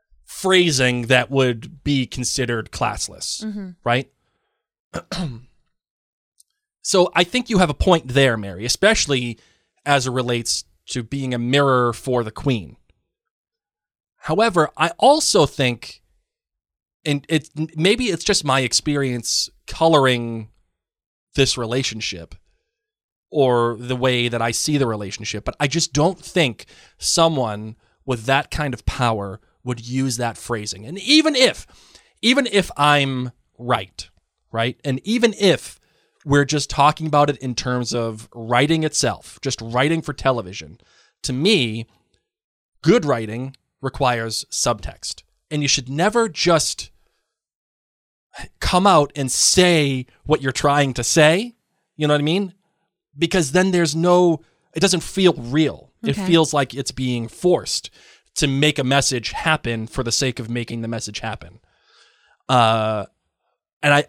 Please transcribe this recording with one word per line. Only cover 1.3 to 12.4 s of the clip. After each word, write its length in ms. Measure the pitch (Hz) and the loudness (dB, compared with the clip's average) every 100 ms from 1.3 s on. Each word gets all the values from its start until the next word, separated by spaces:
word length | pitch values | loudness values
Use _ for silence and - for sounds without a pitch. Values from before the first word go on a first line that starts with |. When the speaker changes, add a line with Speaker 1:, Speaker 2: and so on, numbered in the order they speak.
Speaker 1:
would 540 | 135 127 117 - - | 2 2 0 -10 -8
be 200 | 147 139 | -2 -2
considered 680 | 120 127 120 - 120 117 - | -2 -6 -4 -4 -2 -4 -6
classless, 720 | - 113 - - 78 - - | -4 -4 -4 -10 -10 -10 -8
Speaker 2:
Mm-hmm. 240 | 220 208 190 175 | -8 -10 -12 -8
Speaker 1:
right? 260 | - 123 139 _ _ _ _ _ _ _ _ | -2 -2 -4 _ _ _ _ _ _ _ _
<clears throat> 480 | 170 - - 156 117 127 _ _ _ _ _ _ _ _ _ _ _ _ _ - | -14 -10 -8 -8 -10 -18 _ _ _ _ _ _ _ _ _ _ _ _ _ 0
So 240 | 190 175 | 2 2
I 100 | 170 | 2
think 240 | 180 254 240 | 0 -2 0
you 100 | 196 | 2
have 120 | 170 | 2
a 40 | |
point 340 | - 190 165 127 | 2 2 2 2
there, 280 | 131 135 113 | 2 2 2
Mary, 280 | 98 92 120 | -6 -8 -6
especially 720 | - 202 220 - 131 120 113 _ _ _ _ 147 | 0 2 2 0 -2 -4 -10 _ _ _ _ 0
as 200 | 143 127 | 0 0
it 40 | |
relates 540 | 123 120 120 117 - - _ - | -2 -2 -2 -4 -6 -10 _ -10
to 140 | 127 | -8
being 300 | 110 139 131 | -6 -6 -4
a 60 | 123 | -4
mirror 540 | 120 139 139 127 120 | 0 2 4 4 2
for 280 | 113 - 123 | -2 -2 -2
the 80 | 110 | -2
Queen. 460 | - | -4